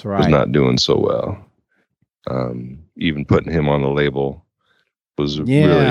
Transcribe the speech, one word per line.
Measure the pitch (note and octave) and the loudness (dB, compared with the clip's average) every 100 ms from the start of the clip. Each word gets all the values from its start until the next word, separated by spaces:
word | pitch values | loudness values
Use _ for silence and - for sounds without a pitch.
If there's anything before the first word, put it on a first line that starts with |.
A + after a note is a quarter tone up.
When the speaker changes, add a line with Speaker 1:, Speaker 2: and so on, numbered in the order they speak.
Speaker 1:
was | - | -6
Speaker 2:
right. | G2 - | -2 2
Speaker 1:
not | D2+ A#1 | 2 2
doing | C#2 C2 B1+ | 2 2 2
so | - - | 0 0
well. | - - - G2 - _ _ _ _ _ _ _ - | 0 -2 -4 -8 -14 _ _ _ _ _ _ _ -10
Um, | B1+ B1 B1 B1 C2+ - - | -6 -6 -8 -12 -16 -20 -6
even | E2 D2 D2 | -4 -4 2
putting | G2 - | 2 2
him | D#2+ D2 | 0 0
on | C#2+ | 0
the | C#2 | 0
label | C#2+ D2 C2+ C#2 C#2 _ _ _ _ _ _ _ - | 0 -2 -2 -4 -6 _ _ _ _ _ _ _ -6
was | D2 D2 | -4 -4
a | |
Speaker 2:
Yeah, | A2+ C#3 D3+ - - | 0 4 4 4 2